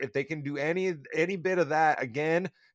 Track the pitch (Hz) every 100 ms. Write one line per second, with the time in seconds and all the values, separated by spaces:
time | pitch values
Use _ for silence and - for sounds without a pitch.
0 | 131 139 139 156 143 143 151 180 185 160
1 | 131 156 170 196 185 180 147 156 156 -
2 | 131 120 156 170 185 - _